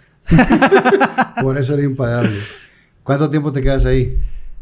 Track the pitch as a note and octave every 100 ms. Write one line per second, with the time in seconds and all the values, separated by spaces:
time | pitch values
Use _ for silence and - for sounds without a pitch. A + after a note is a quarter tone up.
0 | _ _ - - - D4 C4+ F#4+ B3 F#4+
1 | - - - - C3+ C3+ B2+ D3 C#3+ C3
2 | A#2+ A#2+ A2+ G2+ G#2 - - _ _ _
3 | - C#3 D3+ D3+ D3 C3+ C3 C3+ B2+ B2+
4 | B2 - - - - -